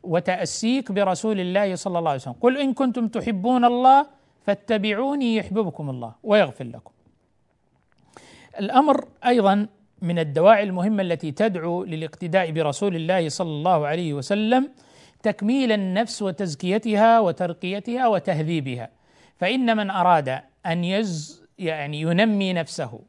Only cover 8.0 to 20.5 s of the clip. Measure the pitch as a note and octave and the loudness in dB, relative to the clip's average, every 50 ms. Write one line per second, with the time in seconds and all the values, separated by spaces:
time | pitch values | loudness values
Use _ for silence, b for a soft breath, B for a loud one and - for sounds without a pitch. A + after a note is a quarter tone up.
8 | _ B B B B B B B B B B - G3+ G3+ - B3+ D4 D#4 - - | _ B B B B B B B B B B -8 -6 2 4 4 4 4 2 0
9 | - - _ _ - B3 B3 A#3+ G3+ G3 G3 G#3 G#3 G#3+ _ _ _ _ _ _ | 0 -8 _ _ 0 2 2 4 4 4 4 2 0 -2 _ _ _ _ _ _
10 | - E3+ F3 E3+ E3 D3+ C#3 D#3 E3 G3 A3+ G3+ G#3 G3+ F3+ F3+ F3 G#3 A3 G3+ | -4 -2 0 0 -2 -2 0 4 8 8 8 8 4 -2 -2 -2 -2 0 0 0
11 | F#3+ F3 E3+ D#3+ - D#3+ C3+ - G#3 A3+ F#3+ F3 D#3 E3+ E3+ F3+ F#3+ F#3 D#3+ D#3+ | 0 -2 -2 -4 -4 -8 -2 0 0 0 0 -2 -4 -4 -4 -4 -4 -6 -8 -8
12 | D#3+ D#3 - - F3+ E3+ D#3+ F#3+ F#3 E3 D#3 D#3+ D#3+ D3 C#3 - G3+ G3+ F3+ E3 | -8 -10 -10 -10 -8 0 2 2 2 2 -2 0 0 -2 0 0 -2 -2 -2 -2
13 | D#3+ D#3+ F#3 F#3+ E3 D#3 C#3 - F#3 E3 D3+ D3 D3+ F3+ F#3 D#3 D3+ C#3+ D#3 E3+ | 0 0 0 0 0 -2 -4 -4 -6 -4 -4 -2 0 2 2 2 2 0 -4 -4
14 | F3+ D#3+ D3 C#3+ C3 - G3+ G#3 G#3+ G#3+ A#3+ C4 C4+ D4 - b b b b b | -4 -4 -6 -6 -4 -4 -2 -2 0 2 2 2 2 0 -8 b b b b b
15 | b b b b _ A3 G3+ - G3+ G#3 B3+ C#4 C4+ A#3+ G#3+ G#3 G3 F#3+ F3+ G3 | b b b b _ -4 -4 -2 -2 -2 0 0 2 0 0 0 0 -2 -2 -2
16 | A#3 A3 - - G#3+ F#3+ F3 - G3+ F3+ D3 - - F3+ F#3+ A3 G#3+ A#3 G#3+ G3+ | -2 -2 -4 -6 -6 -6 -4 -4 -4 -6 -6 -4 -2 -2 -2 0 0 0 2 4
17 | G#3+ A3+ A3+ A3+ A3 F3+ D#3+ - F3+ F3 E3+ - - F3+ F#3+ G3+ G3+ A#3+ A#3+ B3 | 6 6 6 6 4 2 0 -2 -4 -6 -4 -6 -6 -6 -6 -6 -8 -6 -6 0
18 | C4 A#3+ G#3+ F3+ - - F3 D3+ D#3 D#3 E3+ D#3+ C3+ C3 B2 A#2+ A2+ - _ b | 0 2 0 0 0 -2 -2 -2 -2 -2 -2 -4 -4 -4 -8 -8 -10 -14 _ b
19 | b b b b b b b b F3+ F#3 A#3+ C4 B3+ A#3 A3+ G#3+ G#3 G3 F#3+ F#3+ | b b b b b b b b -2 0 0 2 2 2 2 0 0 -2 -2 0
20 | F3 F3+ F3 D#3+ C#3+ C3 C3 C3 - _ | 4 4 4 4 2 -2 -6 -8 -10 _